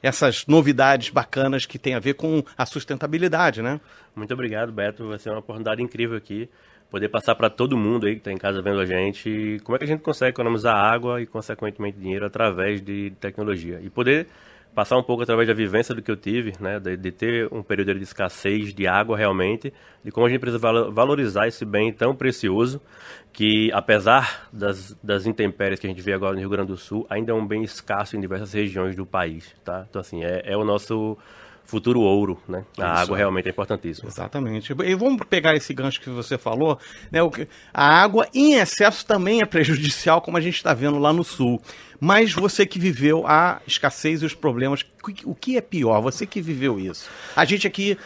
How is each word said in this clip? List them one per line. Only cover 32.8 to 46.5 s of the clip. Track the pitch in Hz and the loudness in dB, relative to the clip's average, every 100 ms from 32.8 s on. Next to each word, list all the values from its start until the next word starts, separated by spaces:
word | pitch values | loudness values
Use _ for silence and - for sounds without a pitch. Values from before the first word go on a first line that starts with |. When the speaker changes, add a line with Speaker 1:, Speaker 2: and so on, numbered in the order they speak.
| 90 | 0
Speaker 1:
Isso. | 85 | 2
Speaker 2:
água | 90 98 | 2 2
realmente | 101 95 90 | 2 2 -2
é | |
importantíssima. | 92 98 104 85 78 110 | -4 -4 -4 -6 -10 -12
Speaker 1:
Exatamente. | - 95 147 123 110 107 143 | -12 -10 -6 -6 -6 -8 -4
E | 185 185 | -2 0
vamos | 247 254 - | 2 0 0
pegar | 185 160 156 | 2 4 2
esse | - | 0
gancho | 131 135 - | -4 -4 -4
que | - | -8
você | 123 110 131 | -8 -6 -4
falou, | - 113 156 143 - - - | -4 0 0 0 -6 -20 -4
né? | 160 | 0
O | 170 | 0
que, | - 151 - - | 0 -12 -14 -10
a | - 143 160 | 2 6 8
água | 208 208 - | 6 4 0
em | 262 294 277 | 4 6 6
excesso | 180 - 208 214 - | 4 4 4 4 0
também | 208 180 226 | 0 4 2
é | 214 | 2
prejudicial, | 170 139 147 151 - 175 165 | 2 4 2 0 0 4 4
como | 170 170 | 2 -2
a | |
gente | 165 - | -2 -2
tá | 165 | 0
vendo | 127 143 147 | 0 2 2
lá | 147 | 4
no | 165 | 2
sul. | 170 - 123 120 - - - - | 0 0 0 0 -4 -20 -20 -4
Mas | 156 202 226 | 4 6 4
você | 165 196 - 196 | 2 0 2 2
que | 185 | 2
viveu | 180 127 143 160 156 | 0 4 4 4 6
a | 156 175 - - | 6 6 0 -4
escassez | - 147 - 156 160 | 0 0 0 -2 -2
e | 156 | -4
os | |
problemas, | - 151 120 135 139 | -2 -2 0 0 -2
o | - _ - | -6 _ -14
que, | 196 - | -10 -10
o | 170 | -8
que | - 254 | -2 -2
é | |
pior? | - 175 117 107 | -2 0 4 4
Você | 120 123 208 | 2 -4 -8
que | 208 | -6
viveu | 160 | -6